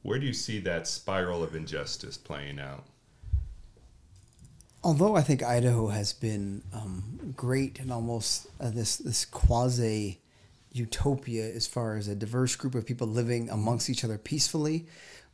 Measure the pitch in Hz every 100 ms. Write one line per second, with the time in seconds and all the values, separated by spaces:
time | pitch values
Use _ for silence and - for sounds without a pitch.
0 | 95 120 139 - - 107 90 85 - -
1 | - 95 90 87 80 80 80 73 69 -
2 | 69 - - 73 71 69 69 69 - _
3 | _ _ - - - - - - - -
4 | - - - _ - - - - 175 147
5 | 202 202 147 139 123 123 123 120 110 104
6 | 104 - 113 107 98 98 95 107 104 92
7 | 104 156 208 131 127 131 135 - 131 120
8 | 117 117 - - - - 123 113 110 -
9 | 247 117 - - - 120 127 123 113 107
10 | 104 90 _ _ - - _ 123 117 -
11 | 143 135 123 113 110 117 - 127 113 107
12 | 101 101 107 123 127 - 131 127 110 120
13 | 113 113 120 120 117 107 104 117 - 123
14 | 113 107 - 143 - 160 151 160 165 -
15 | - - -